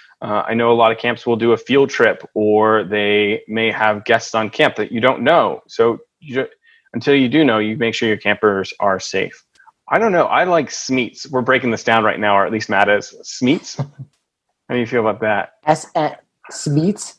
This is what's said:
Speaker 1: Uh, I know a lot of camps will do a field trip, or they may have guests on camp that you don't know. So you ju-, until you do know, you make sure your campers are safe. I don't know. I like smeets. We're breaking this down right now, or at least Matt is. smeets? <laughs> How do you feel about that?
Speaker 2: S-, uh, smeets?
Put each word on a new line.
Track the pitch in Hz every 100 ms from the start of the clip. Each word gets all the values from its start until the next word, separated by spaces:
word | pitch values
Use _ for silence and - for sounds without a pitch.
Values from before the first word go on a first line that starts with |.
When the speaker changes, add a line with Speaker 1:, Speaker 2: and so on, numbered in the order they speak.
| - _
Speaker 1:
Uh, | 110 104 -
I |
know | 117 117
a |
lot | 117 113
of | 113
camps | 120 117 120
will | 113
do | 117
a | 113
field | - 139 139
trip, | - 113 - -
or | 110 107 107 110 110
they | 92 104 104 104 104 113 -
may | 110 113
have | 101 110 104 110
guests | 113 -
on | 113 107
camp | - 139 -
that | 107
you | 113
don't | 123 127
know. | 120 165 107 65 -
So | - 117 107 - _
you | 147 127
ju-, | 120 _ _ _ _
until | - 143
you | 139 123
do | 147
know, | 143 110
you | 107 110
make | 113
sure | - 117
your | 101
campers | 101 104 107 98 92 -
are | 101 95
safe. | - 95 - - _ _ _ _ -
I | 180
don't | 226
know. | 180
I | 131 127
like | 180 170 127
smeets. | - - 131 113 - -
We're | 127
breaking | 120 131 123
this | 110
down | - 113
right | 107 87
now, | 104 98
or | 95
at |
least | 110 -
Matt | 101 101
is. | 101 - -
smeets? | - - 127 170 - -
<laughs> | 143 - 131 _ _ _ _ _ -
How |
do | 123
you | 117
feel | 123 110
about | 104
that? | 110 101 - _ 151
Speaker 2:
S-, | 160 -
uh, | 170 151 - _ _ -
smeets? | - 151 143 175 208 -